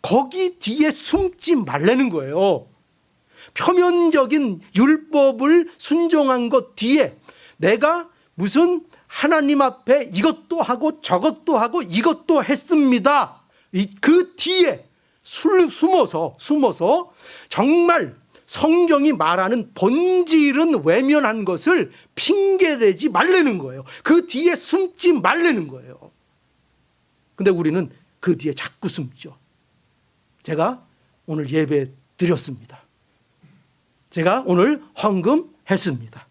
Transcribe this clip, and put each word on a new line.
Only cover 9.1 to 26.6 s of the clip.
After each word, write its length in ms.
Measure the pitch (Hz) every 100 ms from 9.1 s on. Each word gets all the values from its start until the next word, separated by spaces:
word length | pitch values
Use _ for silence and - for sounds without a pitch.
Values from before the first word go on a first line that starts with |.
| - 294 320 285 285
앞에 500 | 269 - - 277 226
이것도 480 | 175 320 - _ 330
하고 380 | - 247 302 302
저것도 580 | - 180 269 311 - 269
하고 240 | 233 330
이것도 640 | 208 175 339 311 - 320
했습니다." 1000 | 214 277 - 311 277 247 196 285 190 - _ _ _
이, 200 | 185 202 -
그 340 | - 339 359 -
뒤에 480 | 320 370 339 - - _ _ _
술-, 460 | - - 320 381 330
숨어서, 640 | - 330 370 226 160 160 -
숨어서 720 | - 302 254 147 175 320 349 _ - - -
정말 720 | - 247 339 339 339 156 - _ _ _
성경이 640 | - 311 339 339 294 294
말하는 580 | 247 156 180 185 240 202
본질은 1080 | - 190 269 359 370 339 320 294 269 339 262
외면한 600 | 151 190 269 302 247 226
것을 480 | 196 175 - 359 165 - _ -
핑계대지 960 | - 403 392 381 370 277 220 175 285
말라는 480 | 185 320 370 294 190
거예요. 260 | 135 131 131 -
그 240 | - 330 349
뒤에 300 | 254 339 339
숨지 560 | - 349 370 - 349
말라는 560 | 302 - 294 339 233 151
거예요. 420 | 127 127 131 - _ _ _ _ _